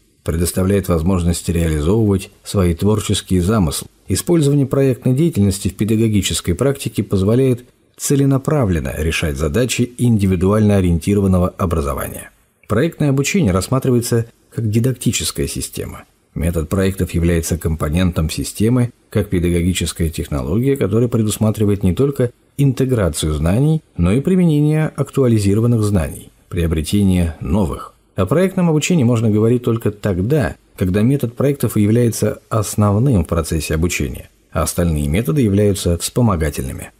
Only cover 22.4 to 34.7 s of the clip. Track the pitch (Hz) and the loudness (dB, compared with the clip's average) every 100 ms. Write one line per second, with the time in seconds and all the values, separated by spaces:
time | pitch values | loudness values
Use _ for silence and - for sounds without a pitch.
22.4 | _ - 143 123 131 123 87 78 80 76 | _ 0 0 2 0 0 0 -2 -2 -2
23.4 | 80 104 147 156 - - 85 113 160 185 | 0 2 2 0 -4 -2 0 2 2 2
24.4 | 175 147 151 156 156 - - - 127 113 | 2 2 2 2 -2 -4 -4 0 2 2
25.4 | 98 101 117 117 104 101 69 - - _ | 2 2 2 2 0 0 -2 -8 -18 _
26.4 | _ 87 82 78 78 104 98 92 85 78 | _ -4 -2 -2 -2 0 2 2 0 -4
27.4 | - 98 87 - - - _ - - 143 | -4 -2 -2 -4 -12 -20 _ -6 -2 0
28.4 | 190 190 175 151 - 175 117 117 113 104 | 0 0 0 0 2 2 2 2 2 2
29.4 | 113 123 123 113 107 - 107 90 104 156 | 2 2 0 -2 -2 -4 -4 -2 0 0
30.4 | 87 - _ - 92 98 113 143 117 - | -2 -6 _ -6 -2 2 2 2 -2 -2
31.4 | 131 143 117 110 104 117 120 113 107 - | -2 0 -2 0 2 4 2 0 -4 -4
32.4 | - 113 101 - 104 101 139 107 80 85 | -4 -4 -2 0 2 2 2 2 0 -2
33.4 | 78 82 - 80 87 - 67 60 - _ | -2 -4 -2 -2 -2 -2 -6 -8 -16 _
34.4 | _ 92 82 | _ -6 -4